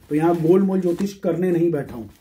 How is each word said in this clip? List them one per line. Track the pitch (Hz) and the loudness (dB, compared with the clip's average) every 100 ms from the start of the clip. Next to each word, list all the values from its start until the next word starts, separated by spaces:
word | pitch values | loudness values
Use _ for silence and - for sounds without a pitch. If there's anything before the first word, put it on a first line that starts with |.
| - | -6
तो | 151 | 0
यहाँ | 165 170 | 0 2
गोलमोल | 160 190 196 190 | 4 4 4 0
ज्योतिष | 180 170 196 - | -2 -2 -4 -4
करने | 175 160 180 | -4 -2 0
नहीं | 170 170 | 0 0
बैठा | 151 120 123 | -2 -6 -12
हूँ। | 104 - | -14 -18